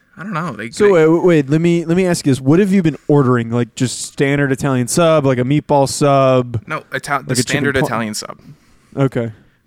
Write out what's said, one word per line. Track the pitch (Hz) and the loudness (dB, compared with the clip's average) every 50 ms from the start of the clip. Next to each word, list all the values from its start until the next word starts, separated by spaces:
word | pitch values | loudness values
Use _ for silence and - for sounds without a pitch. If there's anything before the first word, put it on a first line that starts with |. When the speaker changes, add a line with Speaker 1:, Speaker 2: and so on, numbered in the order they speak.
| _ _ _ - | _ _ _ -16
Speaker 1:
I | 160 | -12
don't | 214 185 | -10 -8
know. | 151 175 160 | -8 -8 -8
They, | 113 101 110 117 | -8 -10 -12 -8
Speaker 2:
So | - - 208 | -2 0 2
Speaker 1:
they | 208 190 165 156 | 4 4 4 4
Speaker 2:
wait, | 160 165 170 - | 4 4 4 4
wait, | 180 170 151 139 131 | 4 2 2 2 0
let | 151 160 | 0 0
me, | 170 175 170 170 160 | 2 2 0 0 0
let | 165 165 | 0 0
me | 190 190 | 0 0
ask | 180 170 - - | 0 0 0 0
you | 147 | 0
this. | 127 127 | -2 0
What | 131 135 156 180 | 2 2 2 2
have | 214 190 | 2 2
you | 190 196 160 | 2 2 2
been | 160 135 - _ | 0 -2 -2 _
ordering? | - 147 143 135 123 127 120 117 113 | 0 2 2 4 2 2 0 0 -2
Like, | 117 120 120 110 - | -2 -2 -4 -4 -4
just | - 131 113 - - | -4 -4 -4 -4 -6
standard | - - - - 143 139 143 143 143 131 | -12 -10 -4 -2 0 0 0 0 0 0
Italian | 135 - - 143 131 123 123 | -2 -2 -2 -2 -2 -2 -2
sub, | 117 - 175 170 160 160 156 135 | -2 0 2 2 4 2 2 2
like | 135 131 | 2 0
a | 123 123 | 0 0
meatball | 127 147 151 - - 147 143 135 127 | 0 0 -2 0 0 2 2 2 0
sub? | - - 151 143 139 139 135 131 131 127 123 123 117 113 - | 0 0 2 2 4 4 4 4 2 2 0 -2 -6 -8 -8
Speaker 1:
No, | - 156 147 - - | -8 -10 -10 -10 -8
Ital-, | - 131 - - 143 135 139 | -10 -8 -6 -4 -6 -4 -4
the | 143 | -4
Speaker 2:
Like | |
a | 123 | -4
chicken | 117 117 | -2 -2
Speaker 1:
standard | - 131 143 143 143 135 | -2 -2 -2 -2 0 0
Speaker 2:
par- | 131 - | 0 -2
Speaker 1:
Italian | - 117 113 113 107 107 | -2 -2 -4 -6 -6 -8
sub. | - - - - - - - 147 _ _ _ _ _ _ _ - | -10 -12 -12 -16 -18 -20 -20 -20 _ _ _ _ _ _ _ -4
Speaker 2:
Okay. | 139 139 131 - 127 117 113 107 - _ _ _ _ _ | -2 -2 -2 0 -2 -6 -6 -8 -14 _ _ _ _ _